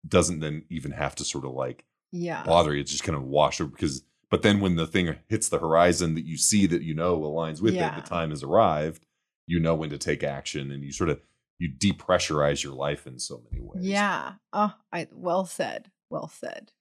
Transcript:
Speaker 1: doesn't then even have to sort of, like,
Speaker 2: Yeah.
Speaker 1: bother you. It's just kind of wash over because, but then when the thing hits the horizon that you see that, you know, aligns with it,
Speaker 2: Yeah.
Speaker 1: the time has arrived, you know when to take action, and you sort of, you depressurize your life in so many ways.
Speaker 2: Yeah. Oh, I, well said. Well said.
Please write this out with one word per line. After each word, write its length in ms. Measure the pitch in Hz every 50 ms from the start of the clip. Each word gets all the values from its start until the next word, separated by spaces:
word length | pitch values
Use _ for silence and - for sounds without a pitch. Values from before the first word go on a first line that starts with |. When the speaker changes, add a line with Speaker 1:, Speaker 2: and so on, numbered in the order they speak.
| -
Speaker 1:
doesn't 320 | - - 92 85 85 90 78
then 240 | 78 78 76 78 - _
even 240 | 90 80 67 71 71
have 220 | 76 73 67 -
to 80 | - 73
sort 200 | - - 71 65
of, 60 | 67 64
like, 320 | 65 65 64 62 _ - _ _ _ _ _ -
Speaker 2:
Yeah. 320 | 175 170 170 160 90 76
Speaker 1:
bother 300 | - 82 85 85 76 73
you. 80 | 71 69
It's 100 | 67 -
just 100 | - -
kind 120 | - 82
of 80 | 71 65
wash 360 | 65 69 73 76 71 - -
over 100 | 85 71
because, 340 | - - - 80 67 67 _ _ _ _ _ _
but 120 | - 87 -
then 180 | 107 104 101
when 160 | 98 92 87
the 100 | 82 82
thing 300 | 80 - 101 90 85 76 - _
hits 220 | _ 107 107 - -
the 100 | - 80
horizon 560 | 82 80 80 82 87 90 85 82 87 82 80
that 100 | 82 80
you 100 | 82 82
see 300 | 73 - - - 104 98
that, 160 | 90 85 80 67
you 120 | 82 76
know, 240 | 78 82 90 90 78
aligns 420 | 76 76 76 82 82 80 78 78
with 140 | 92 113 92
it, 40 | 90
Speaker 2:
Yeah. 200 | 80 - - -
Speaker 1:
the 80 | -
time 240 | - 92 85 82 78
has 120 | 76 71 65
arrived, 600 | 69 80 107 113 95 80 76 76 80 78 - _ _ _ _ _ _ _ _ _ -
you 100 | 87 85
know 160 | 80 82 82
when 160 | 78 80 76
to 80 | 73 71
take 240 | - 87 76 71 -
action, 480 | 71 69 69 - - - 76 69 69
and 140 | 69 69 71
you 80 | 69 69
sort 180 | - 95 80
of, 100 | 71 - _ _ _ _ _ _ _ _
you 100 | 90 80 65
depressurize 880 | 65 - 101 90 - - - 92 90 - - 78 73 71 73 73 69 -
your 120 | 71 67
life 300 | 65 67 71 73 71 -
in 120 | 71 65 64
so 240 | - - 69 60 58 58
many 100 | - -
ways. 240 | - - - 185 180
Speaker 2:
Yeah. 500 | 190 196 202 208 202 180 - 69 65 190 - _ _ -
Oh, 240 | 202 208 208 208 _ _ _ -
I, 160 | 175 160 - -
well 320 | - 175 175 170 185 190
said. 460 | 175 - - 175 - - - - _ _ _ _ _
Well 200 | - 156 - 160
said. 420 | - - - - - - 214 _ _ _